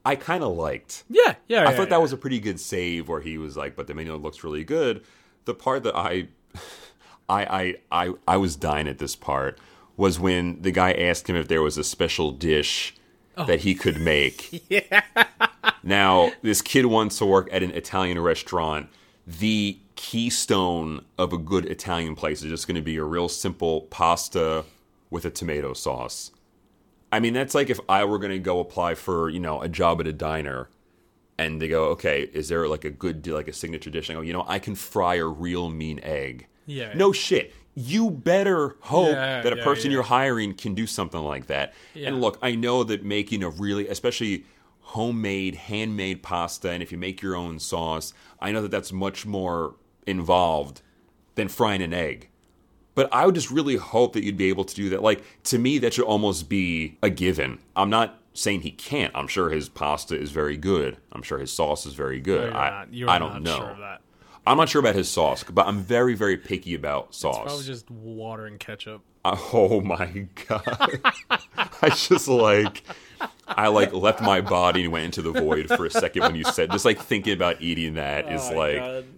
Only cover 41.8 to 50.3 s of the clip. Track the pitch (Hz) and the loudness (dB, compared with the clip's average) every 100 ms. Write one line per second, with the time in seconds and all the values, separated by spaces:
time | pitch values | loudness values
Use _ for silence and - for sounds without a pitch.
41.8 | - 156 139 135 110 - 127 117 120 123 | -20 -10 -6 0 0 0 -2 0 2 2
42.8 | 113 104 101 104 101 107 90 78 101 101 | 2 -2 -2 -4 -2 -2 -4 -4 -4 -4
43.8 | 98 98 123 - 110 92 - _ _ _ | -4 -4 -4 -2 -2 -4 -8 _ _ _
44.8 | - 110 117 117 101 98 95 78 - 104 | -10 -4 -2 -2 -2 -2 -4 -6 -6 -6
45.8 | 110 104 95 92 - 87 85 - 92 87 | -4 -4 -4 -6 -6 -4 -4 -4 -6 -6
46.8 | 85 87 92 95 95 90 85 80 - 87 | -8 -8 -8 -6 -6 -6 -6 -8 -6 -4
47.8 | 82 80 - - - - 98 110 101 98 | -4 -4 -8 -14 -20 -10 -6 -4 -2 -4
48.8 | - 95 98 - 107 101 90 85 76 - | -4 -4 -4 -6 -6 -4 -2 -2 -4 -8
49.8 | _ _ - 92 85 | _ _ -4 -2 4